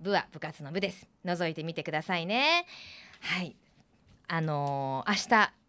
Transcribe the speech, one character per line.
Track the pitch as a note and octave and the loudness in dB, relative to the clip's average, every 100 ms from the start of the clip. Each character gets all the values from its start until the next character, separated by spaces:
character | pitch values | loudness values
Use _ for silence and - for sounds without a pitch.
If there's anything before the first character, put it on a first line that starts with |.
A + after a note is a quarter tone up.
部 | E3+ | 0
は | F#3+ - | 0 0
部 | D#3 | -6
活 | D#3 - | -10 -10
の | C#3+ | -8
部 | F3 | -4
で | F#3+ | -4
す。 | - - _ | -6 -18 _
覗 | F3+ F3 E3+ | -4 0 0
い | |
て | D#3+ | -2
み | D#3+ | -6
て | D#3+ | -6
く | D3+ | -2
だ | D#3 | -2
さ | D#3+ F3+ | 0 -2
い | E3 | 0
ね。 | A3+ C#4+ E4+ F4 - - - - - | 2 4 4 0 -8 -18 -20 -20 -12
は | - F3+ | -4 -2
い。 | F3 - _ _ _ _ _ - - | -4 -8 _ _ _ _ _ -16 -4
あ | E3 | 0
の | D#3 D3 C#3+ C#3 C3+ C3+ - | 2 2 0 0 -2 -2 0
ー、 | |
明 | G3+ - A3+ | 0 4 6
日、 | G#3 - | 6 0